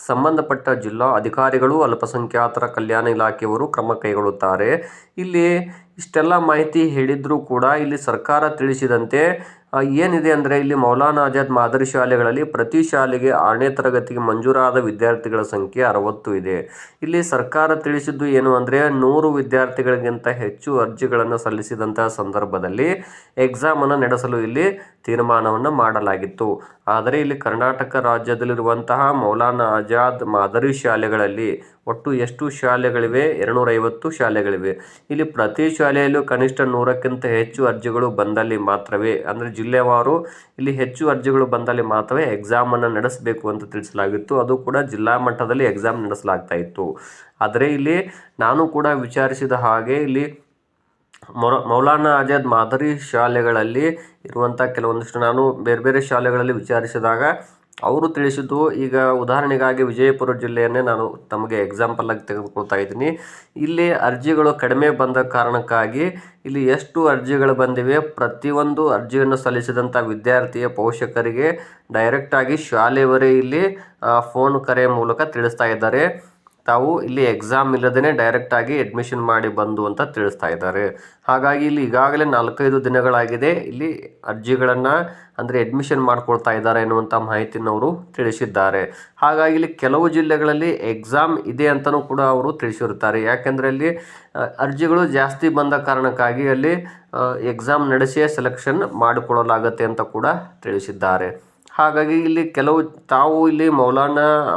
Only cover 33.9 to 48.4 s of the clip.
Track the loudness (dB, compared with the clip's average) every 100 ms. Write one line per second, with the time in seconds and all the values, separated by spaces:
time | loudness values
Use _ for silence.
33.9 | -2 -8 -2 0 0 0 -2 -4 -6 -10
34.9 | -20 -8 -4 -4 -2 -2 0 -2 2 2
35.9 | 2 2 2 0 0 0 0 0 0 0
36.9 | 0 -2 -4 -2 0 0 0 0 0 -2
37.9 | -2 -2 0 -2 0 0 -2 0 -2 -2
38.9 | -2 0 -2 -4 -6 -8 -8 0 2 4
39.9 | 4 4 0 -2 -16 -20 -6 -4 -2 -4
40.9 | -2 0 0 2 2 2 0 -2 -2 0
41.9 | 0 0 0 -2 -2 0 0 2 2 0
42.9 | 0 -2 -4 -6 -4 -4 -6 -8 -10 -10
43.9 | -4 -2 -2 -2 -2 0 0 0 -2 -2
44.9 | -4 0 0 0 -2 -2 0 0 0 -2
45.9 | -4 -4 -6 -2 -4 -2 -6 -6 -6 -8
46.9 | -8 -14 -20 -18 -4 -2 0 0 0 0
47.9 | 0 -2 -12 -18 -2